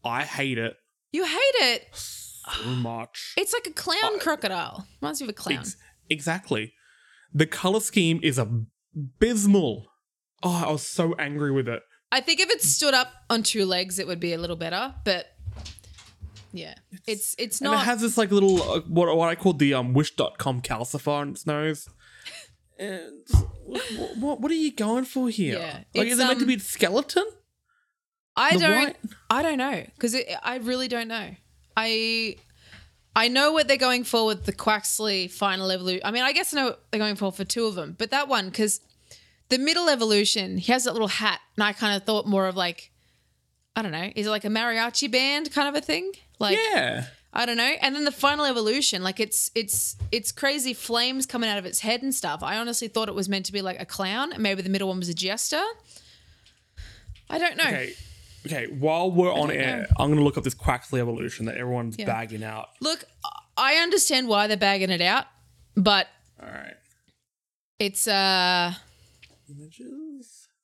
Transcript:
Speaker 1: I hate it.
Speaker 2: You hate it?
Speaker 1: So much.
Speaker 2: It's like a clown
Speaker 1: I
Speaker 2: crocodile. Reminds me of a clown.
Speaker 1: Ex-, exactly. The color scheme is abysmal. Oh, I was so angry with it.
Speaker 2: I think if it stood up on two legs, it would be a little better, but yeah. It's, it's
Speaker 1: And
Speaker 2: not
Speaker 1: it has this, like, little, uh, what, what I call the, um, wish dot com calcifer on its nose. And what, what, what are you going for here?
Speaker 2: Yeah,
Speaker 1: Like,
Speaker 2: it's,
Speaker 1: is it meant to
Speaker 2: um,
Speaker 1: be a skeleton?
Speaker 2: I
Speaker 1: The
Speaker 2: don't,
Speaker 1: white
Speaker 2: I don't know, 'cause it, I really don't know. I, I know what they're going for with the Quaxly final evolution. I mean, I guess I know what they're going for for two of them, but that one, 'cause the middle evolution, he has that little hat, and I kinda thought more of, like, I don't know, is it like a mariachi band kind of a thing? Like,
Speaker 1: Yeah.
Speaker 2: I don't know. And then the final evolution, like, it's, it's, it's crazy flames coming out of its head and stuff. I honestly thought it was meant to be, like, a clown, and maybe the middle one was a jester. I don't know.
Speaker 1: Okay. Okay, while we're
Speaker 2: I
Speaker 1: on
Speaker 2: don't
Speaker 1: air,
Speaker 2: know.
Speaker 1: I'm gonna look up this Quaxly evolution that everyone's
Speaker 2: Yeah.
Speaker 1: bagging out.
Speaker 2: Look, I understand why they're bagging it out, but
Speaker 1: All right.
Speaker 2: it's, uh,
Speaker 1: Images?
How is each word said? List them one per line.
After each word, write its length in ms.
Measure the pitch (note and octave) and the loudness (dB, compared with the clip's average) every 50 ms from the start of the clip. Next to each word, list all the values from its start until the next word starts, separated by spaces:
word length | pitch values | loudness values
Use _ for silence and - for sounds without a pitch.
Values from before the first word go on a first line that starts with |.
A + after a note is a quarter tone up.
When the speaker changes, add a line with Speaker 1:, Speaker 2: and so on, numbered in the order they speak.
| _ | _
Speaker 1:
I 200 | A#2+ A#2 B2+ D3 | -2 -2 -2 -4
hate 340 | D3 - - C#3 C#3 B2+ A2+ | -4 -4 -4 -2 -2 0 -2
it. 160 | A2+ A2+ - _ _ _ _ _ _ _ - | -2 -4 -6 _ _ _ _ _ _ _ -4
Speaker 2:
You 120 | D4+ F#4+ | -2 -2
hate 140 | D#4+ D4+ F4+ C5 C#5 C5+ B4 | 0 0 2 2 4 4 4
it? 260 | C#4+ B3+ A#3+ - - - - | 4 2 2 0 -4 -12 -14
Speaker 1:
So 720 | - - - - - - - - - - - - - - | -14 -12 -12 -12 -14 -16 -18 -18 -18 -12 -10 -8 -6 -4
much. 680 | B2 B2+ B2 A#2+ A#2 A#2 A2+ A2+ - _ - - - - | -4 -2 -2 -2 -4 -6 -8 -10 -12 _ -14 -14 -6 -4
Speaker 2:
It's 160 | - G4 - - | -2 -2 0 -2
like 140 | A#4 A4+ | -4 -4
a 60 | F#4 D#4 | -6 -10
clown 440 | - - - F#4 G4 A4 A4 G#4+ | -8 -4 -2 0 0 0 0 -2
Speaker 1:
I 20 | G4 | -2
Speaker 2:
crocodile. 680 | - - G3+ - - G3+ F#3 F3 E3 - - - F#3+ - - _ | -2 -2 -2 -2 -2 -4 -4 -4 -6 -8 -10 -14 -16 -16 -14 _
Reminds 200 | - D4 D#4 C#4+ | -6 -4 -4 -4
me 60 | C#4+ | -6
of 40 | A3+ | -8
a 40 | G#3 | -10
clown. 260 | - - F3+ C#3+ - | -8 -4 -4 -4 -4
Speaker 1:
Ex-, 160 | - - F#3 - _ - _ _ _ _ | -4 -10 -12 -14 _ -20 _ _ _ _
exactly. 640 | D#3 D3 C#3 E3+ E3 F#3 - - C#3 G#2+ G#2+ A2+ _ _ _ _ _ _ _ _ _ _ _ _ - | -4 -2 0 -4 -4 -4 -2 -4 -2 -2 -2 -6 _ _ _ _ _ _ _ _ _ _ _ _ 2
The 140 | D3 D#3+ | 2 2
color 340 | D#3+ - - - F#3 F#3+ A3 | 2 0 -2 0 0 0 2
scheme 400 | A3 - - - E3+ E3 E3 E3 - | 0 2 2 4 4 4 2 2 2
is 160 | D#3 C3 B2+ | 0 2 2
abysmal. 1500 | B2 G#2+ A#2 A#2 A2+ - _ _ _ _ _ D#3 D3 C3 - _ - A3+ B3 G#3+ G3+ G3+ G3 G3+ E3+ C3 G#2+ F#2 G#2 _ _ _ _ _ _ _ _ _ _ _ - | 0 0 0 -2 -2 -4 _ _ _ _ _ -10 -10 -10 0 _ 2 2 2 2 6 6 6 6 6 2 -2 -4 -8 _ _ _ _ _ _ _ _ _ _ _ -2
Oh, 220 | F3+ F3 F3 E3+ | -2 0 0 0
I 40 | - | 0
was 160 | D3+ D3 - | -2 -2 -4
so 280 | - - - E3+ E3 E3+ - | -8 -2 0 0 0 0 -2
angry 320 | D3+ C#3+ D3 D3 D3 C#3+ | -4 -6 -4 -2 0 0
with 180 | C3+ C3+ C3 A#2 | 2 0 0 -2
it. 140 | A#2 A2 - _ _ _ _ _ - | -4 -8 -8 _ _ _ _ _ -2
Speaker 2:
I 80 | C4 | -2
think 200 | C4 - E4 D#4+ | 2 2 2 2
if 100 | F#4+ F4+ | 2 2
it 120 | A#4 - - | 2 0 2
stood 320 | D3 - - D4+ D4 C4+ | 0 2 2 2 4 4
up 160 | B3+ B3+ B3+ - - - _ | 4 2 0 -6 -20 -4 _
on 140 | B3 A3+ G#3+ | -2 0 0
two 220 | - - A3+ G3 | 0 0 0 0
legs, 320 | F#3 F#3 F3+ F#3+ F#3+ F3+ F#3 | 2 0 -2 -2 -4 -4 -6
it 80 | F#3 | -4
would 140 | D3+ F3+ E3+ | -4 -4 -4
be 120 | E3+ F3 E3+ | -2 -4 -4
a 60 | E3 | -4
little 180 | E3+ E3+ F3 | -4 -6 -6
better, 380 | D#3+ E3 E3 E3+ F#3+ A#3 C4+ C4+ - - | -6 -6 -4 -4 -4 -4 -6 -8 -6 -2
but 220 | G#3+ F#3+ F3 - - _ _ - - - - - - - - _ - - - - - _ _ - - - - - _ - | -2 -2 -2 -2 -10 _ _ -12 -12 -12 -10 -14 -16 -16 -20 _ -20 -20 -20 -20 -20 _ _ -20 -18 -18 -20 -20 _ -16
yeah. 220 | F3+ D#3+ D#3 - - _ _ - F#3 _ | -14 -14 -14 -16 -20 _ _ -20 -16 _
It's, 280 | - G#3+ G#3 G#3+ - - - | -8 -6 -4 -4 -6 -4 -6
it's 220 | A#3+ A#3 - - | -6 -6 -4 -2
Speaker 1:
And 100 | C4+ C#4+ | 0 2
Speaker 2:
not 120 | C#4+ C#4+ C4 | 2 2 2
Speaker 1:
it 40 | |
has 140 | A#3+ B3 A3 | 2 0 0
this, 160 | A3+ A#3 - | 0 0 2
like, 140 | - A3 F#3+ | 2 2 4
little, 320 | G3+ G3+ G3 G3 F#3+ F3+ D#3 | 6 6 6 6 6 4 4
uh, 180 | - A2 D#3+ | 2 -2 -2
what, 340 | D#3+ D#3+ D#3 E3+ F3 E3+ D3+ | -2 2 4 4 4 6 4
what 140 | E3 E3+ E3 | 4 4 2
I 60 | E3+ | 0
call 180 | E3+ - G3 F3 | 4 4 2 4
the, 220 | C#3 D3 C#3 C#3 | 6 4 4 4
um, 180 | C3 B2 B2 B2 | 2 2 2 4
wish 220 | C3+ D3+ - - | 2 2 2 0
dot 220 | - C#3 - - - | -2 -2 -2 -2 -2
com 240 | - C#3 C3 B2 B2+ | -2 -2 -2 -2 -2
calcifer 460 | - B2 A2 A#2+ - - C#3+ - - | -4 -4 -4 -6 -6 -6 -4 -2 -2
on 220 | D3 C#3+ C#3+ C#3+ | -2 0 -2 -4
its 160 | - - - | -8 -8 -4
nose. 420 | E3 D3+ D3 D3+ D#3+ D#3 C#3+ - - - _ - - - - - - - - - - _ _ _ _ _ - | -4 -2 -2 -2 -2 -4 -6 -10 -18 -20 _ -20 -20 -20 -20 -18 -18 -18 -18 -20 -20 _ _ _ _ _ -12
And 340 | F#3 G#3 F#3+ F3+ D#3+ - C#3+ D3 - - - - - - - - - | -10 -10 -10 -10 -12 -14 -18 -20 -18 0 2 2 2 2 -8 -14 -14
what, 160 | - - - C5 B4+ A#4 - - - - | -10 -8 -8 -6 -6 -6 -8 -8 -8 -6
what, 240 | A#3 A#3 C#4+ D4 A3 | -4 -4 -4 -4 -2
what 100 | A3+ D4 | -2 -2
are 40 | E4 | -2
you 180 | D#4+ D#4 D4+ - | 0 0 -2 -2
going 320 | - G#3+ G#3 A3+ B3 C4 | -2 -2 0 0 -2 -2
for 240 | B3 - C4 B3+ A#3+ | -4 -2 -2 -2 -2
here? 300 | A3 A3+ F#3+ D3 B2 - | 0 0 0 0 0 -4
Speaker 2:
Yeah, 140 | E3+ D#3+ D3 - - _ _ | -6 -8 -10 -12 -16 _ _
Speaker 1:
Like, 120 | - - | 0 0
Speaker 2:
it's, 60 | A#3 B3 | 2 2
Speaker 1:
is 40 | A#3+ | 2
it 40 | C4 | 4
meant 120 | B3+ C4 B3 | 2 4 2
to 60 | - | 2
Speaker 2:
um, 40 | - | 0
Speaker 1:
be 60 | B3+ | 0
a 60 | G#3 | 0
skeleton? 680 | - - - - - E3+ F#3+ A#3+ C#4+ - - F4+ G4 A4 - - _ _ _ _ _ _ _ _ _ _ _ _ _ _ _ _ _ _ _ | -2 -8 -2 0 2 2 2 0 -2 2 0 0 0 0 -6 -16 _ _ _ _ _ _ _ _ _ _ _ _ _ _ _ _ _ _ _
Speaker 2:
I 180 | - A#3+ D4 E4 | 2 4 4 6
Speaker 1:
The 60 | F#3 | 6
Speaker 2:
don't, 240 | A3+ - D#4 A#3 C#4+ | 6 6 6 6 4
Speaker 1:
white 100 | C#4+ - - - A3 - - _ _ | 2 -2 -6 -12 -14 -14 -14 _ _
Speaker 2:
I 140 | A3 B3 D#4 | 0 0 2
don't 160 | E4 D4+ C4 | 0 0 0
know, 260 | B3+ C4+ C4+ E3+ C3+ - _ _ | 0 -2 -2 -4 -6 -10 _ _
'cause 160 | - A#3+ A3 | -2 0 0
it, 140 | C4 - - F3 - - | 0 -4 -4 -8 -6 -6
I 120 | A#3+ B3 B3+ | -6 -6 -4
really 280 | A3+ A#3 B3+ B3+ B3+ B3 | -4 -2 -2 -2 -2 -2
don't 200 | A#3+ A#3 A3+ A3+ | -4 -4 -6 -6
know. 260 | A3+ A3+ G#3 - G3 - _ _ _ _ _ _ _ | -6 -8 -8 -10 -14 -18 _ _ _ _ _ _ _
I, 600 | - A3 A3+ A3+ A3 A3+ A3+ A3+ A3+ A3+ A3 - - _ _ _ _ - - - - - - _ _ _ _ _ | -2 0 2 2 2 2 2 0 0 -2 -2 -4 -8 _ _ _ _ -20 -20 -20 -20 -20 -20 _ _ _ _ _
I 100 | A3 A3+ A#3+ | 4 4 4
know 220 | B3 C4 C#4+ D4+ D#4 | 4 4 4 6 6
what 140 | D#4+ D4+ A#3 | 4 4 4
they're 80 | C4+ | 4
going 280 | A#3 B3+ B3+ C4 B3 B3 | 4 4 2 2 2 0
for 220 | - - A#3 A3 | 0 2 2 2
with 200 | A3 G#3+ F#3 - | 2 0 0 -2
the 60 | - G3 | -6 -6
Quaxly 760 | - - A3 G#3+ G#3 - - - - G#3+ G#3+ G3+ F#3+ F#3 F3+ | -2 2 2 2 2 0 -2 -2 -2 -2 -2 -2 -2 -4 -6
final 400 | - - G#3 G3 F#3+ F#3 F#3+ F#3+ F#3 | -4 -2 0 0 0 0 -2 -2 -2
evolution. 300 | F#3 F3+ F#3 F3+ F#3 - | -2 -2 -2 -4 -2 -2
I 80 | G3+ G#3+ | -2 -2
mean, 100 | A#3+ B3+ | 0 0
I 100 | C4+ D4 | 2 2
guess 220 | E4 F#4+ - - | 0 0 0 0
I 60 | C#4+ | 0
know 60 | C4+ B3 | 0 0
what 160 | - - _ _ - | -2 -4 _ _ -2
they're 80 | G#3+ | 0
going 160 | G#3+ G#3+ G#3 | 0 0 -2
for 160 | G3+ G#3 G3 F#3 | -2 -2 -4 -2
for 120 | - G3 | -4 -6
two 220 | - - A#3+ A#3 | -4 -2 0 0
of 80 | A3 G3+ | -2 -2
them, 220 | F3 D#3+ - E3+ - | -4 -8 -10 -6 -6
but 120 | A3 A3+ - | -4 -2 0
that 160 | C#4 D4 C#4 | -2 0 2
one, 220 | C4+ A3+ F#3+ F#3 - | 0 0 0 -2 0
'cause 280 | - G#3+ G#3+ G3+ - _ _ _ _ _ _ - - _ _ _ _ _ _ | 0 2 2 2 -2 _ _ _ _ _ _ -20 -20 _ _ _ _ _ _
the 100 | B3+ B3+ | 0 2
middle 300 | C4+ D4 E4 F4 F4 E4 | 2 2 0 2 4 4
evolution, 720 | D4 B3 A#3 A3 G#3+ G3+ G#3+ G#3 - A3 F#3+ F#3+ F#3 F#3 | 4 4 4 4 4 4 4 4 2 0 -2 -4 -4 -4
he 120 | F3 - A#3+ | 2 4 4
has 120 | B3+ A#3+ | 4 4
that 80 | B3 - | 0 0
little 160 | A#3 A3 G3 | 0 0 0
hat, 320 | F#3+ - G#3+ G#3+ F3+ - _ _ _ | 0 2 2 2 0 0 _ _ _
and 80 | - G#3 | 0 0
I 80 | G#3 G3+ | 0 0
kinda 260 | - A3+ G#3 G3+ G3 | 0 -2 0 0 0
thought 260 | G3 - A3 G#3 - | 0 0 0 0 2
more 200 | G3+ G3+ G3 F#3+ | 2 2 2 2
of, 80 | F#3+ F3+ | 2 0
like, 360 | F#3 F3+ F3 E3+ - - - _ _ _ _ _ _ _ _ _ _ _ _ _ _ _ _ _ | 0 -2 -2 -2 -6 -14 -20 _ _ _ _ _ _ _ _ _ _ _ _ _ _ _ _ _
I 80 | A3+ A3 | -6 -4
don't 100 | G3 D#3 | -4 -4
know, 180 | D#3+ F3 G3+ - | -6 -6 -6 -4
is 120 | A3 G#3 | -4 -2
it 40 | G#3 | -2
like 140 | G#3+ G#3 - | -2 -2 -2
a 40 | G#3 | 0
mariachi 600 | G#3+ A3 A3+ A#3+ A3+ A3+ A#3 A#3+ A#3 - C#4+ C#4 | 0 0 0 0 0 0 0 0 0 -2 -2 2
band 400 | A3 B3+ C4 C4+ C#4+ D4 D#4 D4+ - | 2 2 2 2 0 0 -2 -2 0
kind 160 | D4 C#4+ C#4+ | 0 0 2
of 60 | C#4+ | 0
a 100 | D4 D4 | -2 -2
thing? 280 | - D4+ E4 F4+ F#4+ G4 - _ _ _ _ | 0 -2 -2 -2 -6 -8 -10 _ _ _ _
Like, 200 | - G3+ F#4+ A4 A4+ A4 G#4 | 2 2 4 4 2 2 2
Speaker 1:
Yeah. 340 | - C#3+ A#2+ - - B2 C3 - _ _ _ - | 2 2 0 -2 -4 -6 -8 -12 _ _ _ -2
Speaker 2:
I 120 | - A#3+ | -2 -2
don't 120 | A#3+ A#3 | 0 0
know. 180 | A#3 A#3 C4 D#4 - - | 2 2 2 2 2 0
And 120 | C#4 C4+ | 0 0
then 100 | D4 D4 | 2 -2
the 80 | C#4+ C#4 | -2 -2
final 320 | - - C#4 D4 D4 D4 | 2 2 2 4 4 2
evolution, 580 | C#4 B3+ A#3 A3+ G#3+ A#3 C#4 C#4 - - F#3+ F#3 | 0 2 0 0 0 0 2 0 0 0 0 -2
like, 180 | F#3 F#3+ - | -4 -2 -2
it's, 300 | A3 G#3+ - - - - _ | -2 -2 0 -2 -2 0 _
it's, 420 | A#3 A3 G3+ - - - - - - - - - | -4 -2 -2 -2 -2 -2 -4 -4 -6 -6 -4 -4
it's 200 | A#3 G#3+ - - | -4 -4 -4 -8
crazy 400 | - - C#4 C#4+ D4 B3 C4 B3 | -2 0 0 0 0 -2 -4 -4
flames 520 | - - - A#3 A#3 A#3+ B3+ C4 C4 C4 | -6 -6 -2 0 0 0 0 0 -2 -4
coming 220 | - - B3 A#3 A3 | -4 -2 -2 -2 0
out 80 | G#3 G3+ | -2 -4
of 80 | F#3 | -4
its 140 | F#3 F3+ - | -4 -4 -4
head 220 | - G#3+ A#3 B3 B3+ | 0 0 -2 0 -2
and 120 | C4+ C4 | -2 -4
stuff. 280 | - - F3 D3 D#3+ F3 | -2 -2 -4 -4 -4 -4
I 140 | C#3 F#3+ A3 | -4 -4 -4
honestly 300 | A#3 A#3 A#3+ - A#3+ A3 | -4 -4 -4 -4 -6 -2
thought 200 | - A3+ A3 G#3+ | -2 -2 -2 -2
it 60 | - | -2
was 140 | G3+ G3 F3+ | -2 -2 0
meant 180 | G3+ G3 F#3+ | 0 -2 -2
to 60 | - G3 | -4 -6
be, 80 | G3+ F#3+ | -4 -4
like, 160 | F#3+ F3+ - | -4 -6 -8
a 40 | - | -10
clown, 480 | - - - G3 F#3 G3+ A#3 C4+ D#4+ F4 | -12 -6 -4 -4 -2 0 -2 -2 -4 -2
and 100 | - A3 | -2 0
maybe 200 | G3+ G3 F#3+ F#3 | 0 0 0 -2
the 80 | F#3 | -2
middle 180 | G3 G3 G3 F#3+ | -2 0 0 -2
one 100 | F#3 F#3 | -2 -4
was 100 | F3+ F3 | -4 -4
a 60 | F3 | -4
jester. 480 | E3 F#3 F#3 G3+ A#3 - - D#4 D4+ F#4+ A4 A#4 - _ _ - - - - - - _ - - _ _ - _ _ _ _ _ - - - - - - - - - _ _ | -4 -2 -4 -2 -2 -2 -2 -2 -2 -2 -2 -4 -8 _ _ -20 -20 -20 -20 -20 -20 _ -20 -20 _ _ -20 _ _ _ _ _ -16 -16 -16 -16 -20 -20 -20 -20 -20 _ _
I 80 | - D#4+ | -4 0
don't 180 | E4+ F4 D4 | 0 0 0
know. 80 | - E4 | 2 0
Speaker 1:
Okay. 300 | C#4+ F#3 C3+ B2+ - - - - - - - - - - - - | 0 0 -2 -4 -6 -10 -14 -18 -20 -20 -20 -20 -20 -20 -16 -10
Okay, 200 | - D#3+ C#3 A#2 - | -8 -6 -6 -6 -6
while 420 | - C3+ C3+ D#3 D#3 E3 F3 F#3+ | -6 -2 0 0 2 2 0 2
we're 200 | F3+ F3 F3+ F3+ - | 4 4 4 4 4
Speaker 2:
I 40 | |
Speaker 1:
on 120 | D3 D3 D3 | 2 0 0
Speaker 2:
don't 80 | D3+ C#3+ | 0 0
Speaker 1:
air, 220 | C3+ B2+ - - - | 0 0 0 -2 2
Speaker 2:
know. 40 | - - - | 2 4 4
Speaker 1:
I'm 120 | C3 C#3+ | 4 4
gonna 120 | D3+ D3+ C#3+ | 6 6 6
look 160 | C#3+ C3+ - | 4 2 0
up 60 | B2 | -4
this 100 | C3+ B2 | -4 -6
Quaxly 460 | - - - C3 B2 - - - C3 | -2 0 0 0 0 -2 -2 -2 0
evolution 460 | A#2+ A#2+ A#2 A#2 - A#2+ - - A2 | 0 0 -2 -4 -4 -6 -6 -6 -6
that 100 | A2+ - | -6 -4
everyone's 400 | A#2+ B2 B2 B2 B2 A#2+ A2+ A2 A2 | -6 -4 -4 -2 -2 -4 -4 -6 -6
Speaker 2:
Yeah. 80 | G#3+ | -4
Speaker 1:
bagging 360 | G3 A#2 A2+ A#2 G#2+ A2+ G#2 A2 | -2 -2 -2 -4 -6 -8 -8 -8
out. 240 | G#2+ A2 A2 A2+ - _ _ | -8 -8 -10 -12 -14 _ _
Speaker 2:
Look, 240 | B3 D4+ D#4+ - - _ _ _ - - - - _ _ _ | -4 -4 -4 -4 -8 _ _ _ -12 -12 -12 -12 _ _ _
I 180 | - B3 C4+ D4 | 2 4 4 4
understand 520 | D#4+ E4+ F4 F#4+ F#4+ - - - C4 C4 A#3+ | 4 4 4 4 2 4 4 2 2 2 4
why 180 | G#3+ G3+ G#3 | 2 2 4
they're 100 | G#3+ G#3+ | 2 2
bagging 340 | G#3 G#3 G3 G3 G3 F#3+ F#3 | 2 4 2 2 2 2 0
it 120 | F#3 E3+ F3 | 0 2 2
out, 240 | F3+ G3+ C4 - - _ _ _ _ _ _ - _ _ | 2 2 2 -2 -4 _ _ _ _ _ _ -20 _ _
but 300 | - F#3+ G#3 G3+ F#3+ - - _ _ _ _ _ _ | 4 4 6 6 4 2 0 _ _ _ _ _ _
Speaker 1:
All 80 | - - | -18 -16
right. 260 | - - - - - _ _ _ _ _ _ _ _ _ _ _ _ _ _ _ _ _ _ _ _ _ | -14 -14 -14 -16 -18 _ _ _ _ _ _ _ _ _ _ _ _ _ _ _ _ _ _ _ _ _
Speaker 2:
it's, 280 | G#3+ G3+ G3 - - | -4 -2 0 -2 0
uh, 680 | A3+ G#3 G3 G3 F#3+ F#3+ F#3 F3+ F3+ F3+ F3+ F3 F3 F3+ - - _ _ _ _ _ _ _ - - _ _ _ _ | 2 2 2 4 4 4 4 4 4 4 4 2 0 -2 -6 -12 _ _ _ _ _ _ _ -20 -20 _ _ _ _
Speaker 1:
Images? 1000 | C#3+ C#3+ D3 D#3 E3+ - B3 B3+ C4 C#4 D#4+ D#4+ C#4+ C#4 A#3+ A3 - - - _ _ _ | -20 -18 -18 -20 -20 -18 -18 -16 -14 -14 -14 -16 -16 -18 -20 -20 -20 -20 -20 _ _ _